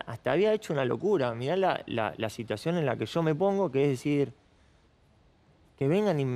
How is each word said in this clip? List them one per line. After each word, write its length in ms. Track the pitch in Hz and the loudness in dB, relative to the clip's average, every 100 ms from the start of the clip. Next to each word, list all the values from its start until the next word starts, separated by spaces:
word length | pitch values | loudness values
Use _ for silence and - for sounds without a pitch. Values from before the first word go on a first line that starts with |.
| - | -4
hasta 260 | 117 123 | -6 0
había 220 | 151 214 | 2 2
hecho 180 | 214 - | 2 0
una 120 | 147 123 | 0 0
locura, 480 | 117 175 185 123 | 0 2 2 2
mirá 220 | 113 131 185 | -2 -2 0
la, 260 | 185 139 - | 2 0 -2
la, 280 | 113 104 - | -2 -2 -2
la 140 | 110 | -6
situación 480 | - 107 107 160 175 | -4 -6 -4 -2 0
en 80 | 139 | 0
la 100 | 113 | -2
que 80 | |
yo 180 | 113 170 | -2 0
me 120 | 160 | 0
pongo, 360 | 151 196 196 180 | 2 0 0 0
que 120 | 135 | 2
es 60 | 143 | 2
decir, 420 | 127 147 143 127 - _ _ _ _ _ _ _ _ _ _ _ _ _ - | 0 0 0 0 -6 _ _ _ _ _ _ _ _ _ _ _ _ _ -4
que 100 | 139 | 0
vengan 320 | 185 208 151 | 2 2 0
y 40 | 131 | 0